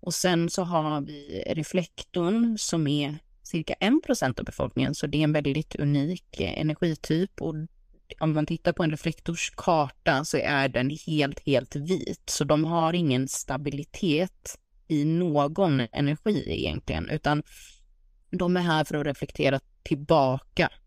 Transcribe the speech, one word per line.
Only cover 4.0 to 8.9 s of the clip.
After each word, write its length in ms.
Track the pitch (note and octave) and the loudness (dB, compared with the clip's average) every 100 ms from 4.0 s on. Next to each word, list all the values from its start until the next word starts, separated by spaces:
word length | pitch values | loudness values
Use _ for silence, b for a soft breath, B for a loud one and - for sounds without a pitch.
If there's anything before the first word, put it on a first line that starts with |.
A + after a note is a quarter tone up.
procent 380 | - B3 C3 - | 2 0 0 -2
av 60 | |
befolkningen, 500 | - - - - C3 | -8 -4 -4 0 -2
så 120 | D3 D3 | -2 -2
det 120 | C#3+ | 0
är 60 | |
en 80 | D#3 | 2
väldigt 420 | D3+ C#3+ C#3 D#3 | 2 0 -2 -4
unik, 640 | - D3 C#3+ C#3+ F3+ _ - | -4 0 0 0 -4 _ -6
eh, 200 | F#2 - | -4 -2
energityp. 800 | D3+ D3+ F3 D#3 - D#3+ F#3+ - | -2 0 -2 -2 -2 -2 -2 -4
Och 140 | D#3+ D#3 D#3+ _ _ - _ - | -8 -6 -10 _ _ -20 _ -4
om 120 | D#3+ | 0
man 140 | D3+ D3+ | 0 0
tittar 260 | E3 - | 0 0
på 100 | E3+ | 0
en 80 | E3 | -2